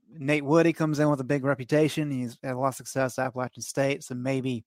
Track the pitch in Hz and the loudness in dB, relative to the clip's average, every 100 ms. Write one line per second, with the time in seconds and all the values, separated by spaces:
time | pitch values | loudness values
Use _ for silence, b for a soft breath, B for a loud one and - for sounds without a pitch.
0 | _ 160 139 151 139 165 165 151 156 147 | _ -6 -2 0 4 6 6 4 0 2
1 | 151 143 127 143 131 131 123 151 156 - | 2 2 0 0 0 -2 2 2 4 0
2 | 147 131 123 - 135 123 135 127 123 135 | -4 -4 -6 -6 -6 -2 -2 -2 -4 -2
3 | 131 - 131 123 127 - - - 139 139 | -2 0 -4 -4 -8 -8 -6 0 0 -2
4 | - 123 127 135 127 120 | -6 -6 -2 -2 -2 -6